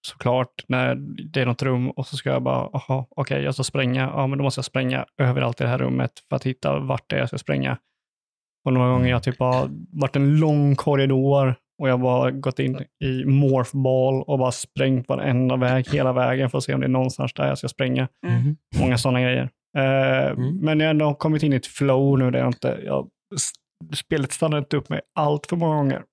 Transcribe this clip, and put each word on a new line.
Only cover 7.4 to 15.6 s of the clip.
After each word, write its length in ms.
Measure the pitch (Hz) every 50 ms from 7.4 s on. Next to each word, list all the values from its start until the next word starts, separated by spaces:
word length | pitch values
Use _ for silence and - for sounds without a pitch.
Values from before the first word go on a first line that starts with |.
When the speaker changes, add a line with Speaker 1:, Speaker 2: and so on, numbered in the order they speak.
| - - 147 - 67 65 127 - _ _ _ _ _ _ _ _ _ _ _ _ _ _ _ _ _
Speaker 1:
Och 80 | 135 127
några 160 | 127 127 123
gånger 220 | 127 127 127 127
jag 120 | 123 120 -
typ 160 | 131 123 -
har 320 | 127 127 127 127 135 135 143 151 170 - -
varit 240 | 156 139 131 -
en 200 | 139 139 139 147 156
lång 380 | 165 156 151 147 143 143 139
korridor 800 | - - - 143 135 135 135 135 131 135 139 139 139 135 131 123 - _ _ _ _ 147
och 60 | 131
jag 120 | 127 127
bara 300 | 127 127 127 127 131 127
gått 280 | 131 139 135 135 127 -
in 260 | 135 131 131 135 135 _ _ _ 151
i 200 | 135 131 131 135
morph 520 | 139 135 139 143 135 135 131 120 - -
ball 460 | 139 131 131 131 131 131 135 135 131 -
och 160 | - 143 131
bara 140 | 127 127 120
sprängt 560 | - - - _ 143 135 135 135 127 123 -
varenda 480 | 135 131 - 139 127 123 131 127 127
väg 320 | 127